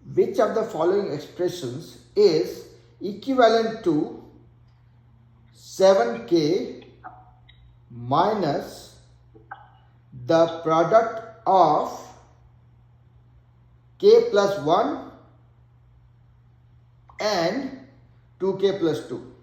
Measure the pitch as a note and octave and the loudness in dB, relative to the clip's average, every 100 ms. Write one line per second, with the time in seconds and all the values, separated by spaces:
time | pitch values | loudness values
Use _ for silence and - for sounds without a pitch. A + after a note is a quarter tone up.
0 | - C3 A3 - G#3+ G3+ G#3 D#3 E3+ G3+ | -8 -2 -2 0 0 0 -6 -2 0 0
1 | F#3 C#3+ - - F3 - B2+ B2+ - - | -2 -8 -12 -6 -6 -6 -10 -12 -16 -20
2 | - - G3+ D#3 F3+ - - - _ _ | -10 2 4 4 -2 -8 -18 -20 _ _
3 | F#3+ G3+ - C4 A3+ A3+ A3 - F3 D3+ | -12 -10 -6 4 4 4 -2 -4 -2 -2
4 | - - - - - _ _ _ _ _ | -2 -8 -20 -20 -20 _ _ _ _ _
5 | _ _ _ _ _ _ - - F#3+ G3 | _ _ _ _ _ _ -20 2 4 6
6 | A#3 - - E3+ D3 F#3+ - - - - | 2 -4 0 0 2 -2 -4 -12 -20 -20
7 | - - - _ _ - - _ _ A#2+ | -20 -20 -20 _ _ -20 -20 _ _ -16
8 | A#2+ C#3 G3 G#3+ E3 C#3 - - - - | -2 0 2 0 -2 -4 -8 -16 -20 -20
9 | _ _ _ - _ - - _ _ _ | _ _ _ -20 _ -20 -20 _ _ _
10 | _ B2+ - E3 E3 - D#3 D#3+ E3 A3 | _ -20 -2 2 2 0 -2 0 4 4
11 | A#3 - - - - F#3+ E3 - - - | 2 -6 -14 -10 0 4 4 2 -4 -10
12 | - - - _ _ _ _ _ _ _ | -18 -20 -20 _ _ _ _ _ _ _
13 | _ _ _ _ _ _ _ _ _ _ | _ _ _ _ _ _ _ _ _ _
14 | G3 A3+ A3+ G3+ G3 - C#3+ F3+ C4 D4+ | 6 6 6 0 0 -2 0 0 0 -4
15 | - - - _ _ _ _ _ _ _ | -12 -20 -20 _ _ _ _ _ _ _
16 | _ _ _ _ _ _ _ _ _ _ | _ _ _ _ _ _ _ _ _ _
17 | _ - G#3+ G3+ E3 A#3 C#4 - - - | _ -6 -2 0 -2 -2 -8 -12 -20 -20
18 | _ _ _ _ F#3 F#3+ G3 F3+ E3 C#3+ | _ _ _ _ -4 0 -2 0 -2 -2
19 | - - - - | -6 -12 -12 -20